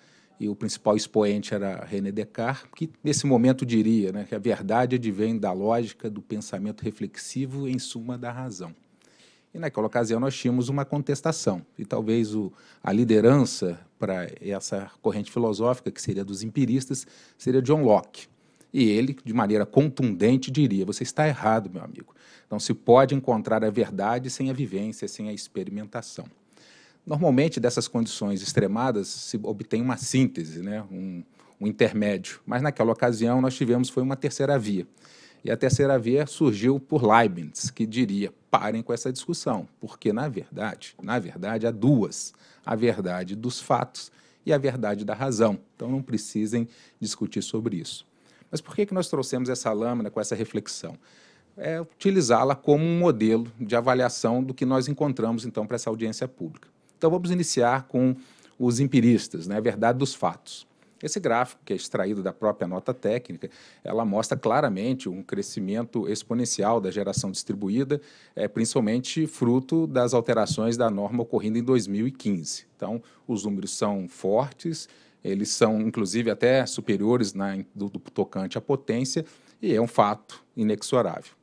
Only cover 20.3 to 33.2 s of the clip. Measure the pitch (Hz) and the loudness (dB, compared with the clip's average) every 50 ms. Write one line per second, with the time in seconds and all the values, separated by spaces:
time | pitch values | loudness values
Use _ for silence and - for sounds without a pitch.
20.3 | 131 131 - 143 131 151 147 120 101 98 95 95 101 - 123 - - - 151 156 | 2 2 0 -2 0 2 2 2 2 0 -2 -4 -4 -6 -6 -6 -2 0 0 0
21.3 | 135 - - 107 110 113 101 92 90 85 82 78 - - - _ _ _ _ - | 0 0 0 2 2 2 0 -4 -10 -12 -12 -12 -14 -16 -18 _ _ _ _ -20
22.3 | - - _ - 107 104 - - 110 - - - 117 127 139 131 143 135 127 - | -20 -20 _ -8 -8 -6 -4 -4 -4 0 6 8 8 8 8 6 4 0 0 0
23.3 | 120 107 101 - 113 110 110 107 101 117 107 82 98 95 98 107 120 123 131 127 | 0 0 0 0 0 2 2 2 2 0 0 0 0 -2 0 0 0 -2 -4 -6
24.3 | - - 135 131 127 127 139 98 95 98 104 110 107 - - 98 - - 107 107 | -6 -4 -4 -4 -2 -4 -4 -4 -4 -4 -4 -6 -6 -8 -10 -10 -8 -8 -10 -8
25.3 | 104 101 - - - 98 92 90 98 104 107 104 - 117 110 - - - - - | -10 -10 -12 -10 -8 -8 -8 -6 -8 -10 -10 -10 -10 -12 -12 -12 -14 -14 -16 -16
26.3 | _ _ _ _ _ _ - - - - - _ _ _ - - 151 147 180 156 | _ _ _ _ _ _ -20 -20 -20 -20 -20 _ _ _ -8 -4 -2 2 4 4
27.3 | 131 127 151 165 - 123 113 120 - 123 113 - - 117 113 107 - - 107 101 | 6 6 4 2 2 2 0 2 2 0 -2 -2 -2 -2 -2 -2 -4 -4 -4 -2
28.3 | 101 92 98 - - 120 104 95 101 113 127 131 113 104 92 - - - - - | -2 -4 -4 -2 2 2 2 2 2 0 0 0 0 -2 -2 -4 -8 -12 -10 -6
29.3 | - 107 107 110 107 101 - - - 113 120 127 120 - - - - 131 131 107 | -6 -6 -4 -4 -6 -6 -6 -4 -2 0 0 -2 -2 -4 -4 0 2 4 4 2
30.3 | - 85 82 78 78 85 90 101 104 107 104 98 92 92 95 95 90 85 - _ | 0 -4 -8 -8 -8 -10 -8 -6 -8 -8 -8 -10 -10 -10 -8 -8 -8 -10 -12 _
31.3 | _ _ - _ _ - 101 107 104 - 120 107 104 107 104 104 101 92 95 - | _ _ -20 _ _ -4 -4 -2 2 4 4 4 4 2 2 2 0 -2 -4 -10
32.3 | - - - - 120 123 139 147 135 - 113 113 113 - 131 120 117 107 | -14 -14 -8 -4 -2 0 0 0 2 2 2 2 2 2 2 2 2 2